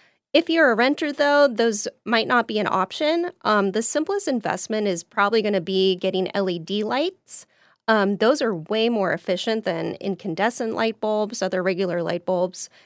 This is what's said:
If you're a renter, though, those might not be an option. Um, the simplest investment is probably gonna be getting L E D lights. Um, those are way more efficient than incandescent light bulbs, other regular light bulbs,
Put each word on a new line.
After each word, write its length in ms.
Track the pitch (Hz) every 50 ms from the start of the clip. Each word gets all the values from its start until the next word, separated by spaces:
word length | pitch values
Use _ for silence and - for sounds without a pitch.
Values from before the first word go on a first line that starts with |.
| _ _ _ _ _ _ -
If 160 | 294 330 -
you're 200 | 330 330 311 262
a 60 | 226
renter, 380 | 208 240 269 294 - 320 294 277
though, 340 | - 285 285 285 285 285 277
those 400 | 233 202 226 233 214 208 - - - _ -
might 240 | 202 240 226 226 -
not 180 | 254 240 226
be 140 | - 214 214
an 80 | 202 -
option. 640 | - 190 185 196 - - 311 294 320 339 349 349 - _ -
Um, 260 | - 214 208 196 196
the 100 | 185 220
simplest 460 | 226 - - 294 311 - 392 403 403 -
investment 580 | 269 233 - 165 175 185 - - 214 214 214
is 160 | 202 180 170
probably 400 | - _ - - 202 202 220 226
gonna 200 | 208 214 190 190
be 340 | 165 185 190 190 190 190 185
getting 340 | 180 196 190 185 185 185 175 -
L 140 | 202 196 185
E 100 | 175 170
D 240 | 160 - 190 208 214
lights. 640 | 214 240 262 311 370 381 _ _ - - - - _ _ _ _ _ _ _ _ -
Um, 300 | 220 214 196 196 202 -
those 240 | 214 226 294 285
are 120 | 294 226 202
way 360 | 165 156 - 208 220 226 233
more 240 | 240 214 190 175 151
efficient 500 | 170 - - 180 180 - 233 220 220 220
than 320 | 196 170 165 165 170 - -
incandescent 720 | - 196 190 170 - 202 160 165 196 233 240 - 240 226 220
light 260 | - 226 226 220 -
bulbs, 420 | - 214 214 214 214 202 - -
other 220 | 196 185 190 185 175
regular 400 | 185 185 170 196 175 170 175 170
light 220 | 165 165 175 -
bulbs, 440 | - 190 175 180 180 185 - - - _ _ _